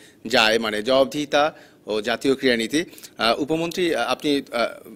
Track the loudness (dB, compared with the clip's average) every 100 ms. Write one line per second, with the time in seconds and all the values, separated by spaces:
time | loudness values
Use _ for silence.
0 | -14 _ -2 2 4 2 0 -2 2 2
1 | 2 0 -2 2 0 -2 -16 _ -6 -4
2 | -2 -2 0 0 2 0 0 -2 -4 -10
3 | -16 -2 0 0 -2 -2 -4 -2 -2 -2
4 | -2 -2 -2 -2 -2 -2 -4 -4 -18